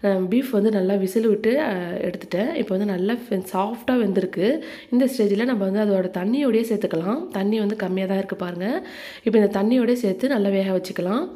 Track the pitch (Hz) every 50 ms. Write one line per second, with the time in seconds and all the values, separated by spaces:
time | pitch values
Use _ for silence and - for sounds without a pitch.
0 | - 202 196 190 185 180 202 247 269 254 - 208 202 220 214 202 185 185 202 202
1 | 190 185 - 226 220 226 208 208 220 220 240 285 311 277 202 185 175 175 175 -
2 | - 180 175 180 - - - 175 208 262 - - - - 190 185 208 208 196 175
3 | 180 202 233 240 240 - - 190 185 - - 185 196 214 233 226 - - 254 247
4 | 226 196 190 185 185 185 - - 175 214 285 320 - - - - - - - 247
5 | 254 247 254 - 220 202 202 196 233 254 262 214 196 190 190 208 214 208 196 190
6 | 180 180 - 185 180 208 233 277 294 262 220 220 226 226 233 202 208 185 - 165
7 | 165 185 226 302 359 370 - 202 190 202 220 220 214 202 214 220 202 185 185 185
8 | 190 185 196 190 190 190 202 190 185 175 175 175 180 208 262 370 359 - - -
9 | - - - - - 226 214 233 208 202 208 202 196 220 247 254 240 226 247 240
10 | - 196 185 185 - 262 285 226 202 202 196 196 190 190 190 185 185 - - -
11 | 175 180 202 247 330 370 -